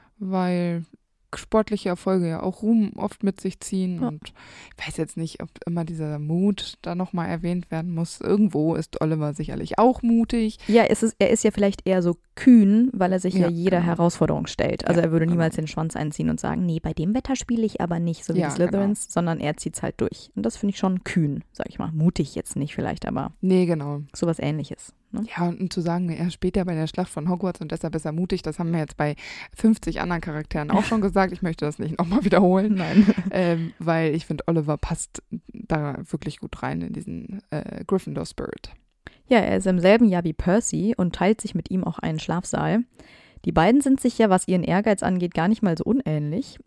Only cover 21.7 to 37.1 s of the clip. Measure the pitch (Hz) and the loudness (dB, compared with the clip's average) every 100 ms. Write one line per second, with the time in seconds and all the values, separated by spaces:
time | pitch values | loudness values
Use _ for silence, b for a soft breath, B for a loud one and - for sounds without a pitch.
21.7 | - - 160 165 - 143 - - - 143 | -6 -6 0 2 2 -2 -6 -8 -6 -6
22.7 | - - - - - - - 185 185 175 | -4 -6 -4 -6 -4 -6 -4 2 4 4
23.7 | 165 143 147 143 - 170 160 147 151 143 | 0 -4 -8 -10 -4 -2 0 -2 -4 -6
24.7 | - - _ _ - 220 - 175 170 185 | -12 -16 _ _ -8 -8 -2 -4 -2 -4
25.7 | - 170 175 175 156 175 - 180 196 180 | -2 -2 -2 -2 -2 -4 -4 -2 -2 -2
26.7 | 160 156 - 190 - 156 180 190 175 156 | -2 -4 -4 -6 -4 -4 -2 -4 -6 -8
27.7 | 160 165 160 156 160 180 180 160 156 170 | -6 -4 -4 -4 -4 -2 -4 -4 -6 -2
28.7 | 170 151 - 147 147 B B B - 220 | -2 -2 -2 -4 -4 B B B 0 2
29.7 | 220 - - 175 170 165 151 151 160 147 | 2 -2 -4 -2 -4 -4 -8 -6 -4 2
30.7 | 202 214 226 196 185 190 175 175 165 147 | 2 2 0 2 2 0 0 -4 -2 -4
31.7 | 151 - 180 170 208 - 175 180 190 214 | -4 -4 -2 0 2 4 6 6 6 4
32.7 | 196 160 202 202 202 180 185 175 170 165 | 0 4 6 6 4 -2 0 2 0 -2
33.7 | - 165 160 160 156 - 156 - 165 151 | -4 -2 0 2 0 -4 -4 0 0 0
34.7 | 151 - 165 - - - - - - - | -2 -4 -6 -8 -14 -14 -14 -12 -16 -6
35.7 | 160 147 135 165 151 - - - - - | -4 -4 -8 -8 -8 -8 -10 -12 -10 -8
36.7 | - - - - | -6 -6 -8 -10